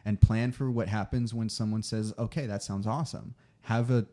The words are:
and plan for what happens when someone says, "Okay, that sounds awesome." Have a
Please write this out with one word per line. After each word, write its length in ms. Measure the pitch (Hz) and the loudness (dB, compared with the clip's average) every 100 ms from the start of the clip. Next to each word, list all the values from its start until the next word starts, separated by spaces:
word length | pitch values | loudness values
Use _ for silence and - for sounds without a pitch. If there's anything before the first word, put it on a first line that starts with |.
and 160 | 107 101 | -2 6
plan 320 | - 113 123 | 6 6 0
for 180 | - 135 | 0 -2
what 160 | 117 98 | 0 0
happens 440 | 107 98 127 117 | -2 -2 -2 -2
when 140 | 117 110 | -2 -2
someone 340 | - 110 110 | -2 0 -2
says, 280 | - 110 110 110 | -2 -4 -4 -4
"Okay, 300 | 113 160 123 | -4 -4 -4
that 160 | 101 | -4
sounds 240 | - 98 110 | -4 -4 -2
awesome." 480 | 139 147 - 120 - _ _ | -2 -4 -6 -12 -16 _ _
Have 300 | - 117 120 | -2 0 2
a 160 | 123 101 | 2 0